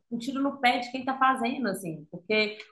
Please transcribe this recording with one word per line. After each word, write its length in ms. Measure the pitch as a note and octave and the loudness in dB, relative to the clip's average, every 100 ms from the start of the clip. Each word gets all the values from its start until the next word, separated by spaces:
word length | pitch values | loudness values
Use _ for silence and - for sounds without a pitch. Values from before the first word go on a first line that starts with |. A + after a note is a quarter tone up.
| - | -8
um 80 | A#3 | -6
tiro 220 | C#4 C4+ | -4 -2
no 140 | C#4 - | -2 2
pé 200 | B3 B3+ | 2 2
de 120 | - | -2
quem 140 | C4 | -6
tá 120 | B3+ B3+ | -4 2
fazendo, 500 | C4 A#3+ A#3 C#4+ A3 | 4 4 0 0 -2
assim? 380 | F#3+ F3 D3+ - | -2 -6 -8 -10
Porque 480 | E3+ - G#3+ G#3+ - - | -14 0 2 2 -2 -14